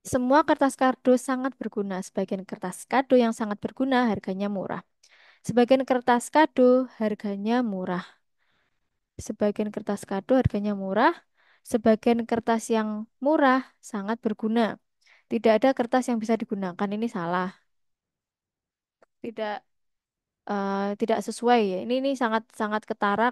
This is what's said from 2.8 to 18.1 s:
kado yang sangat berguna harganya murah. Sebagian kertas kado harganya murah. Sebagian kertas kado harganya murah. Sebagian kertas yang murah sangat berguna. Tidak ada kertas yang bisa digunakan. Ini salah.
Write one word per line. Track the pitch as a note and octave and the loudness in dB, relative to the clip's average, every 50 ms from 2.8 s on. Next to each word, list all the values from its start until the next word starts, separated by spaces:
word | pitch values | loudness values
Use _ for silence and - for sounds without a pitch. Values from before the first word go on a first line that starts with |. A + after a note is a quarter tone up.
| - _ | -8 _
kado | - A#3+ C#4 _ - B3 | 0 0 2 _ 4 4
yang | A#3+ A3+ A3+ | 4 2 0
sangat | - A#3 G#3+ G#3 - | -2 -4 -6 -6 -6
berguna | - G#3+ - - B3+ C4+ C4 B3 B3+ A#3 | -8 -10 -6 -4 -2 0 2 2 2 2
harganya | G3+ G3 - - F#3+ F#3+ G3+ G3+ | 0 -2 -4 -6 -6 -4 -4 -4
murah. | G#3 F#3+ - - - F3+ - _ _ _ _ _ _ _ _ _ _ _ _ | -4 -6 -6 -8 -10 -10 -12 _ _ _ _ _ _ _ _ _ _ _ _
Sebagian | - A3+ A#3 B3 A#3 C4+ C4+ C4 | -2 2 2 4 4 4 2 4
kertas | - C4+ B3+ A#3+ - A#3+ A#3+ - - - | 0 0 -2 2 2 0 2 0 0 2
kado | D4 D#4 D4+ _ - B3+ B3 B3+ B3+ C4 B3 - | 4 4 4 _ 4 4 6 6 4 2 -2 -6
harganya | - A3 G#3+ G#3+ - - G#3 G3+ G3 G3+ G#3+ A#3 B3 | -4 -4 -4 -4 -4 -6 -6 -6 -4 -2 -2 0 0
murah. | B3+ A3+ G3 F#3 F3+ F#3 F#3 F3 F3+ - _ _ _ _ _ _ _ _ _ _ _ _ _ _ _ _ _ _ _ _ _ - | 0 -2 -4 -4 -4 -4 -4 -4 -6 -10 _ _ _ _ _ _ _ _ _ _ _ _ _ _ _ _ _ _ _ _ _ -18
Sebagian | - - A3 - G#3+ G#3 G#3 - G#3+ G#3 | -12 -12 -6 -2 -2 -2 0 -2 -6 -6
kertas | G#3 - G#3+ - G#3 G3+ - - | -6 -10 -6 -6 -6 -6 -6 -8
kado | G3+ G3 F#3+ - C4 C4 | -8 -8 -2 0 2 2
harganya | A#3+ - - G#3 G3+ G#3 G#3 | 2 0 -2 -2 -2 -2 -4
murah. | G3 G3 F#3+ F#3+ G3 A#3+ D#4 F4 - _ _ _ _ _ _ _ _ _ - - | -4 -4 -4 0 4 4 2 2 0 _ _ _ _ _ _ _ _ _ -4 -4
Sebagian | A#3 A3 A#3 A3 G#3+ - B3 A#3 A#3 A#3 | 0 4 4 4 4 4 2 2 2 0
kertas | A3+ - A#3 A3 - A3+ A3+ - - A#3 | -2 -4 -4 0 0 -2 -2 0 0 -2
yang | A3 A3 G#3+ G#3+ G#3+ A3 - _ _ | 0 0 -2 -4 -8 -10 -12 _ _
murah | - C#4 D#4 D#4+ D4 C4 B3+ C4+ B3+ - _ _ _ | 0 2 2 4 6 4 4 4 0 -4 _ _ _
sangat | - - G#3+ G3 G3 A3+ A#3 _ | -10 -10 -8 -6 -6 -6 -4 _
berguna. | A3 G#3+ _ - A3 A3 A#3 A#3 G3+ - - _ _ _ _ _ _ _ _ _ _ | -4 -4 _ -2 -2 0 2 0 0 -2 -6 _ _ _ _ _ _ _ _ _ _
Tidak | - A#3 A3 A3+ A3 G#3+ | -6 0 2 4 4 4
ada | G#3+ C4 C4+ - | 4 2 2 2
kertas | B3 A#3 - B3+ B3 - | -2 0 0 -2 0 0
yang | B3 | -2
bisa | A3+ G#3+ G#3+ A#3 G#3+ | -4 0 -2 -2 -2
digunakan. | A3 - - G3 G3 F#3 E3+ - G3+ G3+ G3+ | -2 -4 -6 -6 -6 -6 -4 -4 -4 -4 -2
Ini | G#3 A3 A#3 - | -4 -4 -4 -4
salah. | G3 E3+ E3+ F3 F#3 F3+ F#3 - _ _ _ _ _ _ _ _ _ _ _ | -4 -4 -2 -2 -2 -2 -4 -6 _ _ _ _ _ _ _ _ _ _ _